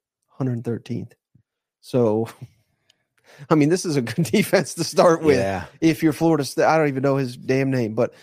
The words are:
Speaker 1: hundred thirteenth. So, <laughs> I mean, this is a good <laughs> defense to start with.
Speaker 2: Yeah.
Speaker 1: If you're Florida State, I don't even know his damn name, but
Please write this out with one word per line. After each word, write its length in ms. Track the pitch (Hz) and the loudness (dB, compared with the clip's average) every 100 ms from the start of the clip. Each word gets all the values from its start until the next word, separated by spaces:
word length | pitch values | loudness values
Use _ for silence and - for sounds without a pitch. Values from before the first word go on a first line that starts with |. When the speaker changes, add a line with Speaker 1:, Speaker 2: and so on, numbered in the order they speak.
| _ _ _ | _ _ _
Speaker 1:
hundred 360 | - 131 120 | -8 -6 -4
thirteenth. 500 | 113 113 - 117 117 _ _ _ _ _ _ _ | -6 -8 -8 -10 -10 _ _ _ _ _ _ _
So, 440 | - 131 117 107 113 - - _ _ _ _ | -6 0 2 0 -4 -10 -20 _ _ _ _
<laughs> 640 | _ _ _ _ - 143 | _ _ _ _ -20 -2
I 40 | |
mean, 140 | 156 143 | 2 2
this 160 | 180 | 0
is 120 | 185 143 | -2 -4
a 60 | |
good 220 | 117 - | -2 -4
<laughs> 80 | 165 | 0
defense 400 | 214 - 196 - | 0 2 0 -2
to 80 | - | -6
start 380 | 156 151 180 165 | -2 4 4 4
with. 160 | 156 139 | 2 2
Speaker 2:
Yeah. 260 | 98 95 - - | 0 -4 -8 -2
Speaker 1:
If 200 | 165 156 | 0 2
you're 120 | 160 | 0
Florida 300 | 143 165 160 | 2 2 2
State, 200 | 131 - | 0 0
I 140 | 123 160 | 2 2
don't 100 | 151 | 2
even 140 | 131 | 0
know 140 | 139 139 | 0 0
his 200 | 131 117 | -2 -6
damn 340 | - 131 135 | -2 0 0
name, 240 | 131 113 | 0 -2
but 200 | 110 117 - | -2 -4 -4